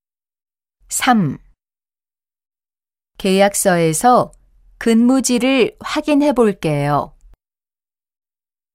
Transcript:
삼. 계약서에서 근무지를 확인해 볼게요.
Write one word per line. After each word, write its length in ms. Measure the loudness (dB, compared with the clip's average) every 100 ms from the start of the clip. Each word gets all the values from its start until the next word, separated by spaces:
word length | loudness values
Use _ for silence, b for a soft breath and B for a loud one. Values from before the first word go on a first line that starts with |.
| _ _ _ _ _ _ _ _ -12
삼. 500 | -8 -6 -4 -4 -8 _ _ _ _ _ _ _ _ _ _ _ _ _ _ _ _ _ -8
계약서에서 1120 | -2 2 2 2 0 0 0 0 2 2 0 -8 _ _ _ -8
근무지를 1000 | 0 2 2 2 0 0 0 0 0 -4
확인해 520 | -10 -6 -2 0 2
볼게요. 840 | 2 0 0 -4 -2 -2 -2 -4 -12 -20 -20 _ _ _ _ _ _ _ _ _ _ _ _ _